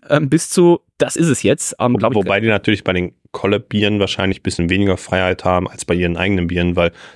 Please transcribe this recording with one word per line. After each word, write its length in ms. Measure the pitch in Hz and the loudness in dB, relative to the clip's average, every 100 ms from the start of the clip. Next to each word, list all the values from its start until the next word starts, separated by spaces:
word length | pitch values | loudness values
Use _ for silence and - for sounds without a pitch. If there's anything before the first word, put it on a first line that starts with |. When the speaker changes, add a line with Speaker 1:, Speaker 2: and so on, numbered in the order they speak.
| - | -2
Speaker 1:
ähm, 200 | 151 147 | 0 2
bis 200 | 170 - | 0 0
zu, 300 | - 175 170 _ - | 2 4 4 _ -4
das 180 | 131 - | -2 0
ist 100 | 170 | 0
es 160 | 127 | 2
jetzt, 320 | 98 147 - - | 0 -2 -4 -4
ähm, 180 | 123 117 | 0 0
glaub 160 | 117 | 0
ich, 20 | 120 | 0
Speaker 2:
Wobei 240 | 92 98 | 0 0
die 80 | 110 | 2
natürlich 360 | 104 - 104 - | 0 0 -2 0
bei 80 | |
den 200 | 90 90 _ _ | -2 -2 _ _
Collab-Bieren 680 | - 98 101 - 104 104 104 | -4 -2 -2 -2 0 0 0
wahrscheinlich 380 | 95 - 95 95 | -2 -2 -2 -2
ein 40 | |
bisschen 260 | - - 85 | -4 -2 0
weniger 280 | 92 101 90 | 0 0 -2
Freiheit 480 | - 92 92 90 92 | -2 -2 0 0 0
haben 240 | 90 90 | 0 -2
als 160 | - - | -8 -4
bei 80 | |
ihren 240 | 90 87 85 | -2 -2 -2
eigenen 300 | 95 98 85 | -2 0 -2
Bieren, 280 | 87 87 87 | -2 0 0
weil 160 | 85 - - | -2 -2 -20